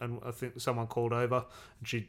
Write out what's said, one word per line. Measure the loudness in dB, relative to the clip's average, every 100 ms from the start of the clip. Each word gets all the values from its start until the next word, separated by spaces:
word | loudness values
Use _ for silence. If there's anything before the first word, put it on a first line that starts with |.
and | -4 -4
I | -6
think | -6 -6 -2
someone | 0 0 0
called | 2 4
over, | 4 4 4 0 -10 -18 -12
and | -4
she | -4